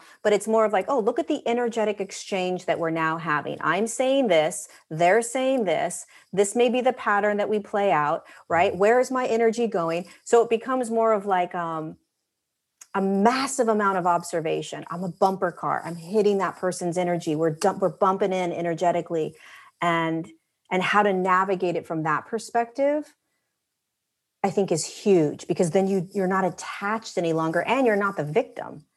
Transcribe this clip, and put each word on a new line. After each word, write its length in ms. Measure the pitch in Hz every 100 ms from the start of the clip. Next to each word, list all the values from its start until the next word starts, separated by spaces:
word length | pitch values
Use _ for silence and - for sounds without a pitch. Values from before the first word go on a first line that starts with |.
| - -
But 100 | 214
it's 140 | 202 220
more 180 | 220 214
of 80 |
like, 120 | 202 190
"Oh, 120 | 269
look 200 | 208 359
at 80 | 320
the 200 | 294 -
energetic 520 | 247 240 226 208 208
exchange 640 | 190 - - 196 180 180 -
that 140 | 156
we're 100 | 165
now 280 | 160 160 165
having. 400 | 160 147 143 -
I'm 260 | 156 180 220
saying 400 | - 262 277 240
this, 400 | 160 156 - - - -
they're 320 | 160 175 220
saying 440 | 226 262 262 262 185
this. 400 | 147 170 - - - _
This 220 | 180 202 240
may 140 | 247
be 120 | 247
the 120 | 247
pattern 440 | 247 233 202 208 208
that 120 | 202
we 100 | 214
play 320 | 208 208 202
out, 340 | 156 147 165 - - -
right? 280 | 170 196 175
Where 240 | 202 247
is 120 | 254
my 160 | 254 247
energy 400 | 226 233 226 226
going?" 400 | 196 165 170 180 -
So 200 | - 233
it 60 | 226
becomes 400 | 226 226 262 226
more 240 | 226 226
of 120 | 214 202
like, 280 | 185 180 180
um, 420 | 170 160 160 - _ _ _ _ _ _ _ _ - 196
a 60 |
massive 640 | 196 196 214 262 269 - 226
amount 300 | 214 202 190
of 100 | 180
observation. 800 | 175 - 170 156 156 156 147 -
I'm 140 | 170
a 60 | 185
bumper 420 | - 190 190 180
car. 320 | - 147 147 165
I'm 120 | 170
hitting 400 | 165 214 202 196
that 180 | 170 -
person's 420 | 185 175 175 175
energy. 380 | 175 170 170 151
We're 140 | 165
dump-, 320 | 156 196 185
we're 80 | 180
bumping 420 | - 196 190 202
in 220 | 185 175
energetically, 840 | 170 170 165 175 170 165 165 156 - - - - -
and, 460 | 170 165 165 165 - - _ _ -
and 100 | 185
how 220 | 180 202
to 80 | 208
navigate 640 | 185 185 185 190 185 180 165
it 100 | -
from 180 | 160
that 220 | 156 147 -
perspective, 880 | 220 - 233 233 254 277 302 294 _ _ _ _ _ _ _ _ _ _ _ _ _ 202
I 40 |
think, 220 | 208 190
is 140 | 160 -
huge, 600 | - 208 180 147 - -
because 240 | 175 175
then 160 | 190 190
you, 200 | 196 175
you're 120 | 208 185
not 180 | 190 180
attached 720 | 175 - - 202 220 - 202
any 160 | 170
longer 300 | 160 160 170
and 220 | - 247 247
you're 120 | 202
not 180 | 202 180
the 80 |
victim, 640 | 147 208 262 - - - -